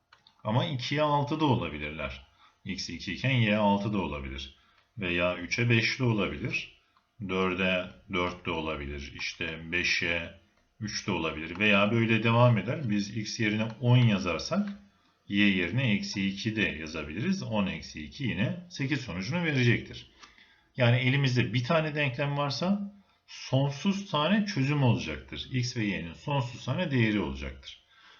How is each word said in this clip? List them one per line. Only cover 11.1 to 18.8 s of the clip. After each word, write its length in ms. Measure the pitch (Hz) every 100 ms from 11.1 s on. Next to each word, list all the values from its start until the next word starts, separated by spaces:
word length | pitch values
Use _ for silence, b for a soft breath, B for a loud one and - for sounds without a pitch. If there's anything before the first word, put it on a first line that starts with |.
olabilir. 480 | 87 80 78 80 87
Veya 340 | 107 101 104
böyle 300 | 117 113 113
devam 360 | 113 117 123 110
eder. 320 | 95 160 131
Biz 260 | 104 101 117
x 240 | 104 -
yerine 240 | 110 107 113 -
on 160 | 120 123
yazarsak 720 | 117 101 87 80 - 185 208 - b b b b _
y 200 | 101 101
yerine 440 | 92 87 110 135
eksi 360 | 98 - 104 98
iki 280 | 95 113 107
de 60 |
yazabiliriz. 800 | 90 76 78 80 76 80 156 190
On 240 | 120 110 92
eksi 380 | 80 - -
iki 200 | 76 -
yine 420 | 127 82 127 180 -
sekiz 300 | -